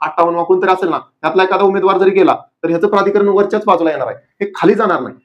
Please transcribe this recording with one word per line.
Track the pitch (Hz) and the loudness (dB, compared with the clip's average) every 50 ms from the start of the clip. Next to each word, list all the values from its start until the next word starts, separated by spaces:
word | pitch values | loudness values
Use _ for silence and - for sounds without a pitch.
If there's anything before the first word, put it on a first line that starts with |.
अठ्ठावन्न | 156 156 156 175 170 170 170 170 | -8 -4 0 0 0 0 0 -2
वा | 170 | 0
कोणतरी | 175 185 185 196 185 | 0 0 0 2 0
असेल | 185 180 196 170 | 0 0 0 -4
ना, | 151 131 - _ _ _ | -4 -6 -8 _ _ _
त्यातला | 156 160 - 180 | -6 -2 0 0
एखादा | 190 190 196 185 202 | 0 0 0 0 2
उमेदवार | 190 196 196 185 190 190 185 | 0 2 2 0 0 2 2
जरी | 190 190 | 2 2
गेला | 190 190 175 143 120 - - _ _ _ | 4 4 2 2 0 -2 -6 _ _ _
तर | - 170 | -4 -4
ह्याचं | 170 165 208 202 | -2 0 0 0
प्राधिकरण | 208 196 190 202 202 208 202 202 | 0 0 0 0 0 0 0 2
वरच्याच | 190 202 202 202 220 214 214 | 2 0 0 0 -2 -2 0
बाजूला | 208 185 170 165 160 | 0 0 2 0 -2
येणार | 151 135 123 | -2 -2 -6
आहे, | 113 101 - _ _ _ _ | -6 -8 -12 _ _ _ _
हे | 202 202 - | -8 -8 -4
खाली | - - 180 220 | 0 2 2 2
जाणार | 214 220 190 170 135 | 2 0 0 -2 -2
नाही. | 127 107 - - | -4 -10 -14 -18